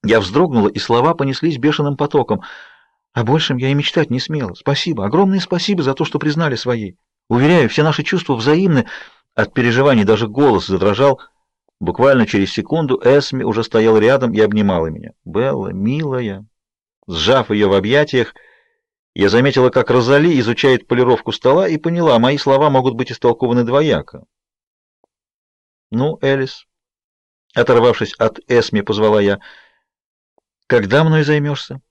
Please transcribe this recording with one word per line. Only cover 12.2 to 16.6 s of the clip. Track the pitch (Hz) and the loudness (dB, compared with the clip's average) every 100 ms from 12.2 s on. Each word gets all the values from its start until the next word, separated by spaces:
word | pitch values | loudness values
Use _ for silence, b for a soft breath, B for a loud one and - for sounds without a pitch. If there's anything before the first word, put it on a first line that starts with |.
| 107 | 2
через | 104 95 | 0 0
секунду | - - 160 147 131 | -4 -4 -4 -2 0
Эсми | - 143 139 131 | 4 2 2 -6
уже | 120 110 | -4 -4
стояла | 113 113 110 110 | -2 0 4 4
рядом | 107 135 123 | 4 2 0
и | 107 | 0
обнимала | 107 107 101 90 80 | 0 2 0 0 -4
меня. | 78 76 - | -8 -16 -20
«Белла, | - 85 131 143 95 | -8 -4 -4 -4 -8
милая». | 92 104 143 156 127 117 95 104 _ | -6 -4 -4 -4 -6 -6 -10 -16 _